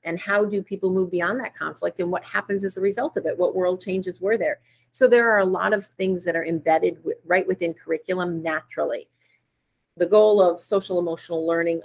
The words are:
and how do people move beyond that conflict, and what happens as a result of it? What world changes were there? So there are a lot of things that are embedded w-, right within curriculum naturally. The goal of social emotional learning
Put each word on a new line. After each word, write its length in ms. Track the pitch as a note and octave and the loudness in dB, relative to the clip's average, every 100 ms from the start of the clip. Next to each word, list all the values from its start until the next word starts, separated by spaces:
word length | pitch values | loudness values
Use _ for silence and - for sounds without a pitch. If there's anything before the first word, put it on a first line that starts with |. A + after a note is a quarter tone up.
and 140 | E3+ E3+ | -8 -6
how 260 | G3+ G3+ | 0 0
do 180 | G#3 G3+ | 2 -2
people 280 | - F#3+ F#3+ | -4 -2 0
move 200 | F#3+ F3+ | 0 0
beyond 300 | F3 F3 B3 | -2 -2 -2
that 160 | A#3 - | -6 -8
conflict, 440 | D#3 D3+ E3+ - | -10 -6 -6 -4
and 100 | F3 | -4
what 100 | F3+ | -4
happens 420 | - G3+ G3+ G3 | -4 -6 -4 -4
as 120 | G3 F#3 | -4 -2
a 40 | |
result 360 | G3 G3+ C#4 - | -2 0 -4 -2
of 100 | D#3+ | -4
it? 100 | - | 0
What 180 | F3 F#3 | 0 2
world 240 | F3+ F#3 | 0 -2
changes 400 | G3+ F#3 F#3 F3 | -4 -4 -4 -4
were 160 | F#3+ A3 | -2 0
there? 220 | D#3+ - _ _ _ | -2 -4 _ _ _
So 160 | - B3 | 2 4
there 220 | A#3+ A#3 | 4 2
are 60 | G#3 | 2
a 40 | |
lot 280 | F#3+ F3+ F#3+ | 2 0 0
of 140 | G#3 - | -2 -4
things 360 | - F#3+ F3+ | -6 -4 -2
that 120 | F3 E3 | -2 -2
are 80 | |
embedded 520 | D#3+ E3 D#3+ D#3+ F3 D#3+ | -2 -2 2 2 2 -2
w-, 200 | D#3+ - | -6 -8
right 220 | E3 F#3 - | -2 0 0
within 280 | F#3+ E3+ | -2 -4
curriculum 680 | E3 - D#3+ - F#3 F3 E3 | -6 -6 -6 -4 -4 -4 -4
naturally. 680 | D#3+ D#3 - - D3+ - - _ _ _ _ _ _ _ _ - | -4 -6 -6 -6 -4 -6 -10 _ _ _ _ _ _ _ _ -4
The 100 | E3+ | 4
goal 340 | G#3+ G#3+ G#3 | 6 8 8
of 200 | F3+ E3+ | 6 2
social 360 | - G3 G3 F3+ | -2 -2 0 -2
emotional 480 | F3 E3 - E3 D#3+ | -2 -4 -6 -4 0
learning 340 | E3 E3+ E3 | 0 0 -2